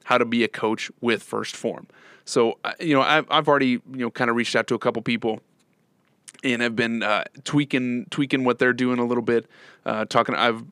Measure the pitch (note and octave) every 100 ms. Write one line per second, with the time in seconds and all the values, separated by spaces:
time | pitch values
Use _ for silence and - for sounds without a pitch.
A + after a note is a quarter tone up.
0 | - B2 A#2 A#2 A2 - A2 A2 - -
1 | A#2 G#2 - A2 G#2+ - A#2 F2 - _
2 | - - - C3+ A#2 - - - E3 C#3
3 | - D3+ B2+ D#3 D3+ C#3+ C3 B2 - C3
4 | A#2 - A#2+ A#2 A2+ A#2+ A2+ A#2 B2 A#2
5 | A2+ A#2 A2+ A2 _ _ _ _ _ _
6 | _ _ - - C3+ A#2+ A#2+ A2+ A#2 A#2
7 | G#2 G#2 - - - D3 C#3+ C3 B2+ B2
8 | - - C#3 C3+ C3 A#2+ B2+ A#2+ B2 B2
9 | A#2+ A#2+ A#2 A#2 - - - - - A2
10 | A2 A#2+ A#2 G2+ A#2+ A2+ A#2+